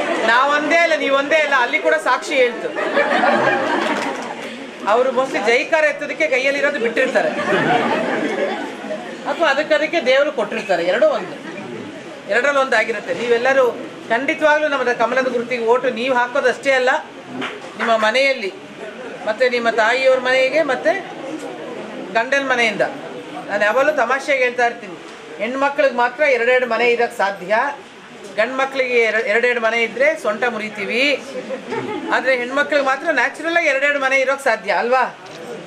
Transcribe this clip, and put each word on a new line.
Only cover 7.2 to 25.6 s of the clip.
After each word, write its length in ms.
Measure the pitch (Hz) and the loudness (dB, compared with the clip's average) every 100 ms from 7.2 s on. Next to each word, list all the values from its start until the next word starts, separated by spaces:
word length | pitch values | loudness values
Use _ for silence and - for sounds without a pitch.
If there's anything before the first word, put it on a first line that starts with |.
| 160 - - 190 - 240 - - - - - 202 190 - - - - - - - 254 | 0 0 0 0 2 2 2 0 -2 -2 -2 -2 -2 -4 -8 -10 -8 -8 -10 -8 -6
ಅಥವಾ 180 | 285 311 | 0 2
ಅದಕ್ಕದಕ್ಕೆ 580 | 269 311 302 302 330 240 | 2 2 0 2 0 4
ದೇವರು 260 | 262 294 | 4 2
ಕೊಟ್ಟಿರ್ತಾರೆ. 520 | 240 208 226 - 170 | 0 -4 -4 0 0
ಎರಡೂ 240 | 175 214 302 | 2 4 4
ಒಂದು, 280 | 226 180 - - - - 226 - - - - - | 2 -4 -10 -12 -12 -10 -10 -12 -12 -14 -12 -2
ಎರಡರಲ್ಲಿ 300 | 220 277 277 | 2 2 2
ಒಂದಾಗಿರುತ್ತೆ. 520 | 262 226 220 208 196 | 4 2 2 -2 -4
ನೀವೆಲ್ಲರೂ 580 | 175 240 233 254 269 247 190 - - - | -2 2 2 4 4 4 0 -8 -10 -2
ಖಂಡಿತವಾಗ್ಲೂ 580 | 233 277 320 302 294 302 | -2 0 0 2 2 0
ನಮ್ಮ 160 | 277 | 0
ಕಮಲದ 440 | 240 240 226 254 254 | 0 0 0 0 0
ಗುರುತಿಗೆ 380 | 233 233 247 226 | -2 -4 0 2
ಓಟು 240 | 247 254 | 2 2
ನೀವು 260 | 226 254 247 | -2 0 0
ಹಾಕೋದಷ್ಟೇ 560 | 247 277 247 - 277 | 0 0 0 0 2
ಅಲ್ಲ, 180 | 262 254 294 - - - 254 - - - - | 2 2 0 -2 -16 -12 -8 -8 -10 -12 -4
ನಿಮ್ಮ 200 | 233 226 | 0 2
ಮನೆಯಲ್ಲಿ, 560 | 214 247 277 254 190 - - - - - - - 208 | 2 4 2 0 -6 -10 -14 -14 -14 -12 -12 -8 -6
ಮತ್ತೆ 220 | 220 247 | 0 0
ನಿಮ್ಮ 200 | 240 233 | 2 0
ತಾಯಿಯವ್ರ 500 | 226 220 254 262 254 | 2 2 4 4 4
ಮನೆಗೆ, 440 | 247 262 262 294 | 4 2 4 2
ಮತ್ತೆ 300 | 294 254 302 392 - - - - - - - - - - - | 0 0 0 -2 -4 -10 -10 -8 -10 -10 -10 -10 -10 -12 -4
ಗಂಡನ 340 | 220 254 277 269 | -2 0 0 0
ಮನೆಯಿಂದ. 300 | 247 226 190 151 - - - - - - | 0 0 0 -2 -4 -12 -14 -12 -12 -6
ನಾನು 140 | 202 | 0
ಯಾವಾಗಲೂ 280 | 208 240 294 | 2 4 4
ತಮಾಷೆಗೆ 520 | 294 233 262 277 269 | 2 2 0 0 2
ಹೇಳ್ತಾ 220 | 247 247 240 | 2 2 0
ಇರ್ತೀನಿ, 320 | 220 202 165 - - - - | 0 -12 -14 -16 -16 -14 -8
ಹೆಣ್ಮಕ್ಳಿಗೆ 580 | 220 269 | -4 0